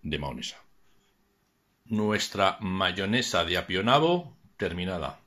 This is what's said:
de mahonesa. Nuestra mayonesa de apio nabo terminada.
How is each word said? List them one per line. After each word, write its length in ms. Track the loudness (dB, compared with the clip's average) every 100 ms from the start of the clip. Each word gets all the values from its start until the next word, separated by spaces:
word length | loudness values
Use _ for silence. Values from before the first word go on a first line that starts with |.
de 160 | -4 -4
mahonesa. 400 | -4 -8 -10 -12 -20 _ _ _ _ _ _ _ _ _ _ _ -4
Nuestra 720 | 0 2 2 -2 2 2 2
mayonesa 800 | -4 0 0 0 0 0 0 0
de 140 | 2 0
apio 260 | 0 -2
nabo 520 | 4 4 4 2 -2 -18 -20 _
terminada. 640 | -4 -4 -4 -4 -6 -10